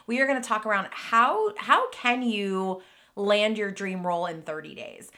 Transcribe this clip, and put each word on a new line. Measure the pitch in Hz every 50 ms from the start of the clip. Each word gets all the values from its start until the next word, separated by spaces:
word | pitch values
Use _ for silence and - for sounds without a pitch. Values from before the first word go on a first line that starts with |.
| -
we | - 233 262
are | 269 269
gonna | 277 254
talk | 240 - 226 214 -
around | 214 208 196 190 - -
how, | - - - 226 - 247 269 339 427 440 - 208
how | - - 240 285 381 508 508
can | - - - 247 247 254 254
you | 233 214 208 202 196 190 190 190 190 185 185 - - _ _ _ _ -
land | 202 202 202 208 208 208 214 220 214
your | 208 196 196
dream | 196 196 190 185 185 175
role | 180 175 170 175
in | - 156 160 156
thirty | 165 156 156 156 151 135
days? | - - - - - - - -